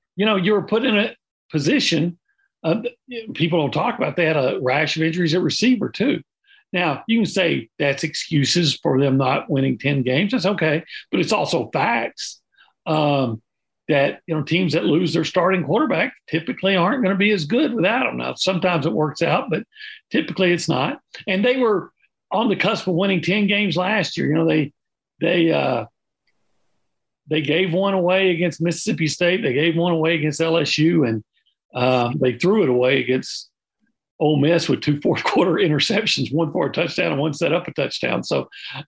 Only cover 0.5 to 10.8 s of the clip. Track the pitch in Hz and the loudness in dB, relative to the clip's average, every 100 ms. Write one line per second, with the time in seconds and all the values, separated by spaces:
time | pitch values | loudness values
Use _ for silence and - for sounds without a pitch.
0.5 | 208 208 226 254 208 226 - _ _ _ | 0 0 0 2 2 0 -6 _ _ _
1.5 | 156 139 285 - 165 170 170 _ _ _ | -2 0 2 2 0 0 -4 _ _ _
2.5 | _ 165 226 240 - - 240 220 - 165 | _ -2 -2 -4 -10 -14 -12 -10 -4 0
3.5 | 170 139 - 220 233 151 147 160 156 131 | 0 0 0 -2 -2 -2 0 0 2 0
4.5 | - 127 139 151 160 160 170 165 175 165 | 0 0 0 0 0 -2 0 0 0 0
5.5 | - 240 240 123 - 269 - - _ _ | 2 2 2 0 -2 -2 -2 -6 _ _
6.5 | _ _ 180 170 139 - 226 196 196 175 | _ _ -4 -2 -2 0 0 2 0 0
7.5 | 135 - - 143 139 156 - - 151 127 | 0 -4 -4 -2 -2 -4 -6 -2 0 2
8.5 | 175 160 - 156 135 139 135 131 139 - | 2 0 0 0 2 4 2 2 0 -2
9.5 | 135 135 123 139 139 120 131 202 247 175 | 0 0 0 -2 0 0 0 0 0 0
10.5 | 185 160 151 | 0 0 -2